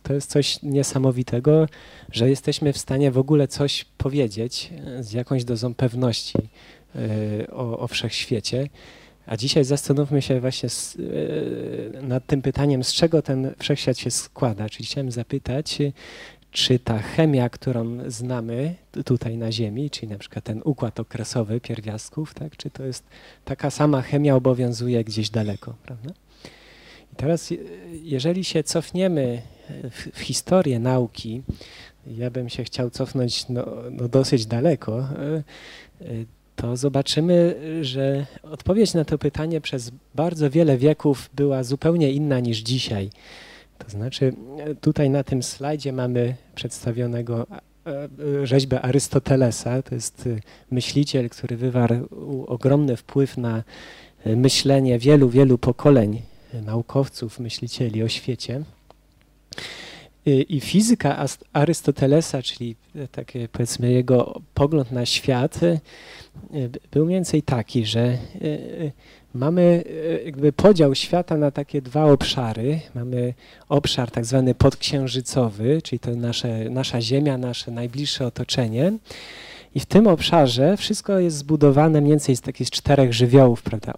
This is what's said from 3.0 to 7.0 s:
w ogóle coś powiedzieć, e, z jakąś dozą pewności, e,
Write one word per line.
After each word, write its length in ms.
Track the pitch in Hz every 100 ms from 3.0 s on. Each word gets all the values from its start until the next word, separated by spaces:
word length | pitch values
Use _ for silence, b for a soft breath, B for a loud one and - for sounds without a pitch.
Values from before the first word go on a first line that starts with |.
| 143
w 80 | 127
ogóle 300 | 135 151 135
coś 360 | - 143 - - -
powiedzieć, 720 | 135 143 120 104 120 - - 165 143
e, 160 | 127
z 100 | 113
jakąś 320 | 113 123 135
dozą 300 | 120 117 123
pewności, 640 | 120 127 120 127 113 - -
e, 1120 | 110 - - - _ 131